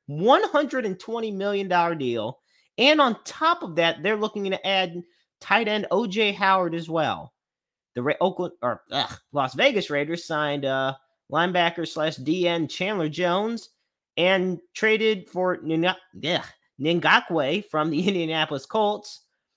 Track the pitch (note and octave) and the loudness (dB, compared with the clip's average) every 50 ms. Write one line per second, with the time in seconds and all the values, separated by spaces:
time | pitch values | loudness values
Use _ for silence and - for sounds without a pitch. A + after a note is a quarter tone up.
0 | _ - D3 D3+ F#3 A#3 C#4+ F#4+ A4 - - D4 D4+ - C#4+ C4 A#3+ G3 F#3 - | _ -10 -6 0 4 6 6 6 4 2 0 0 0 0 -4 -4 -4 -4 -6 -8
1 | - - A3+ A#3 A3+ G#3+ G3+ F#3+ G3 G3+ G3+ G3 G3 F#3 F3+ F3 E3+ E3+ E3+ D#3 | -8 -8 -6 -6 -6 -6 -4 -4 -2 -2 -2 -2 -2 2 2 2 2 2 0 -2
2 | C3+ B2 A#2 A2+ G#2 A#2 - - _ _ _ _ _ _ _ - A#3+ C#4+ D#4 D#4 | -2 -2 -2 -2 -4 -6 -8 -10 _ _ _ _ _ _ _ 2 4 6 6 6
3 | C#4 B3 G#3 - - - - - D#4 E4 E4+ E4+ D#4+ F#3+ D#3 E3 E3 E3 D#3+ - | 4 4 2 -2 -8 -14 -6 0 0 0 2 0 -4 -4 0 2 2 2 0 0
4 | D#3 G3+ A3 G#3 G#3+ G#3+ - G#3 G3 F#3+ F#3+ - - F#3+ G3 F#3+ F#3 F3 E3+ F3 | -2 -2 0 0 -2 -4 -4 -6 -4 -4 -4 -2 -2 0 0 0 0 -2 -4 -10
5 | F3 - _ _ _ _ _ _ - - G3 A3+ A#3 G#3 G#3+ G#3 G3 - - G3+ | -12 -12 _ _ _ _ _ _ -2 2 2 2 2 2 0 -2 0 0 0 0
6 | A#3+ G3 F3+ A3 A3 G3+ F#3+ E3+ G3+ F#3+ F#3+ F#3+ F3+ E3 E3 E3+ D#3+ D#3+ D#3+ E3 | 0 0 0 0 0 0 0 2 2 4 4 4 2 0 -2 -6 -6 -2 -2 0
7 | D3+ A#2+ F#2+ D#2 - - _ _ _ _ _ _ _ _ _ _ _ _ _ B2 | 0 0 -2 -4 -6 -14 _ _ _ _ _ _ _ _ _ _ _ _ _ -4
8 | B2 D3 - - E3+ F#3+ F#3 - F3+ - - _ A#2+ B2 A2 - _ _ - C#3 | -2 -2 2 2 2 0 0 -2 -6 -8 -6 _ -4 -4 -4 -4 _ _ -4 -4
9 | B2+ - - - _ _ - D3 C3 B2+ - D#3 A#3+ C#4+ A#3+ G3 - - D3 C#3+ | -2 -4 -6 -14 _ _ -2 -2 -2 -2 0 2 2 2 2 2 -2 0 -2 -2
10 | D3 D3+ E3+ E3+ - - D#3+ D3+ D3+ D3 C#3+ C#3+ C#3 C3+ C3+ C3+ C3+ C3+ C3+ - | -2 -2 -4 -6 -6 -4 -4 -2 -2 -2 -2 -2 -2 -2 0 0 -2 -2 -4 -6
11 | _ _ _ _ _ - C#3 D#3+ E3+ F#3 F3+ F3+ E3+ E3+ E3+ F3 D#3+ - - D#3+ | _ _ _ _ _ -4 0 0 0 2 2 2 2 2 0 -2 -6 -6 -4 -2
12 | D#3 D#3+ C#3+ C3 B2+ D3 E3+ F#3 F3 E3+ E3+ E3+ D#3 C3 - - F#3 G3+ G#3+ F#3+ | -2 -2 -4 -4 -2 -2 0 2 2 2 2 0 -2 -4 -4 -4 -4 -2 -2 -2
13 | D#3+ D3+ C#3+ D#3+ F3+ F3 F3 G3 G#3+ A3+ A#3 A3 - - _ _ _ _ _ _ | -2 -2 -2 -2 0 0 0 0 0 -2 -4 -6 -10 -14 _ _ _ _ _ _
14 | _ _ _ D#3 E3+ F#3 F#3+ F#3+ F#3 F#3 F3+ F3 - _ _ - G#3+ A3 G#3+ G#3 | _ _ _ 0 2 4 4 4 2 0 -2 -4 -8 _ _ 0 2 2 2 4
15 | A3 A3 A3 F#3 E3 - - F3+ F#3 F3+ F3+ - - D#3 D#3+ D#3+ E3+ F3+ F3+ - | 2 2 0 0 -4 -8 -4 -2 0 0 0 -2 -2 -2 0 2 2 0 0 -2
16 | _ _ - G2 - D#3 F3 C#3 - - - _ _ _ _ - C3+ D#3+ F3 E3+ | _ _ -16 -8 -4 -2 -2 -2 -4 -8 -16 _ _ _ _ -4 0 0 0 2
17 | D3 D#3 F#3+ - - - F3 D#3+ C3+ C3+ E3+ G3+ G#3 - - D#3 D3+ E3 D3 D#3 | 4 4 4 4 2 0 0 0 0 0 0 -2 -4 -4 -2 -2 -2 0 -2 0
18 | F3+ G3+ G3 F3 E3+ D#3+ D#3+ D#3+ D#3 - D3 C3+ - - - A3 G#3+ G#3 G#3 G#3 | 0 0 0 0 -2 -2 -2 -2 -2 -2 -4 -6 -6 -4 -2 0 0 0 0 -4
19 | - - - - _ _ _ _ _ _ _ | -8 -14 -18 -20 _ _ _ _ _ _ _